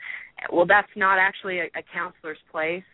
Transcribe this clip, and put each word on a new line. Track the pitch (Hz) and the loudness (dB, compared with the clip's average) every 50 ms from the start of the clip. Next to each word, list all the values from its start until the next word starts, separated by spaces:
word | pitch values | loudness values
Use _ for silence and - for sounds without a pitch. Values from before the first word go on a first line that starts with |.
| - - - - - - _ - - - | -14 -14 -14 -14 -16 -18 _ -12 -8 0
well, | - 170 175 | 2 4 4
that's | 175 196 208 196 - - | 6 6 4 4 0 -2
not | 214 196 190 196 185 | 0 2 2 4 4
actually | 185 196 196 - - 196 185 180 | 2 2 0 -4 -8 -6 -4 -4
a, | 165 151 - | -6 -6 -8
a | 160 - - | -12 -14 -10
counselor's | - 180 170 180 - _ - 156 156 - _ _ | -10 -8 -8 -8 -10 _ -14 -14 -14 -14 _ _
place. | - 165 156 160 175 190 185 _ | -6 -4 -4 -4 -4 -6 -8 _